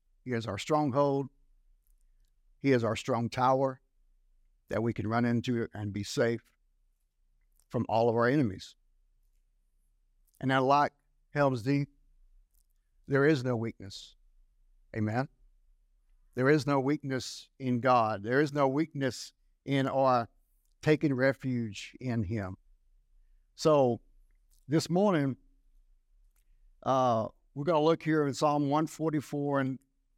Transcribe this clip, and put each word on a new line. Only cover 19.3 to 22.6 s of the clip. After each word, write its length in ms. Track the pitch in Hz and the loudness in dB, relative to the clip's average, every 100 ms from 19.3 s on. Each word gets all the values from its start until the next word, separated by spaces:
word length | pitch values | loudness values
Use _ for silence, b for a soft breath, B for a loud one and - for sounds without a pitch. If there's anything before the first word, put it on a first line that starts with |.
| _ _ _ | _ _ _
in 240 | 127 139 131 | -2 0 0
our 400 | 135 135 127 113 _ _ _ _ _ | 0 2 2 -2 _ _ _ _ _
taking 320 | 151 151 156 | 0 2 2
refuge 840 | 127 135 131 131 123 113 95 - - | 2 0 0 -4 -4 -6 -10 -16 -10
in 220 | 127 117 | -6 -4
Him. 340 | 92 110 92 95 | -2 -4 -8 -12